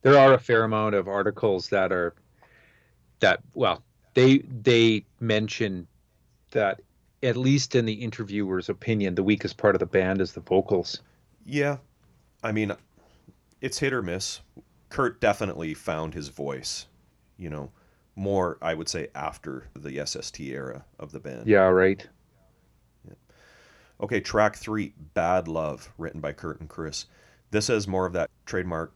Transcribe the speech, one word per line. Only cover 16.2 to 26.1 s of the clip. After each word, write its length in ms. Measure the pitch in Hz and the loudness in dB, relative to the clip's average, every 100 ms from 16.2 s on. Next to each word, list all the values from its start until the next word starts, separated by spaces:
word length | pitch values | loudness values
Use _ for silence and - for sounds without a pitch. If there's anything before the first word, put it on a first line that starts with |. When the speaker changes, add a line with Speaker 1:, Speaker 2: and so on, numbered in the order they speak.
| 71 | -12
Speaker 2:
voice, 580 | 69 69 67 - - - _ _ _ _ _ | -10 -8 -8 -10 -12 -14 _ _ _ _ _
you 140 | 87 | -12
know, 220 | 76 69 _ _ _ _ - | -12 -12 _ _ _ _ -8
more, 420 | 98 98 90 78 | -2 0 0 -2
I 120 | 82 | -4
would 160 | 80 82 | -4 -6
say, 200 | 87 76 71 | -8 -8 -8
after 520 | 76 - 78 64 - 67 | -8 -8 -12 -12 -12 -16
the 240 | 73 67 | -10 -8
S 160 | 71 - | -8 -8
S 160 | - | -12
T 200 | - 69 | -12 -12
era 340 | 67 64 64 - _ | -10 -10 -12 -18 _
of 120 | 76 | -16
the 80 | 71 | -14
band. 280 | - 62 113 | -14 -10 4
Speaker 1:
Yeah, 200 | 101 95 | 6 6
right. 380 | 92 92 98 - _ _ _ _ _ _ _ _ _ - | 6 4 2 -8 _ _ _ _ _ _ _ _ _ -20
Speaker 2:
Yeah. 60 | - _ _ _ _ _ _ _ _ | -20 _ _ _ _ _ _ _ _
Okay, 200 | 104 113 | -4 -4
track 340 | - 107 107 - | -2 2 2 0
three, 380 | - 107 90 _ 76 | -8 -6 -6 _ -6
Bad 340 | - 87 92 85 | -2 2 0 0
Love, 440 | 80 78 67 - - | -4 -4 -8 -14 -12
written 240 | 80 | -12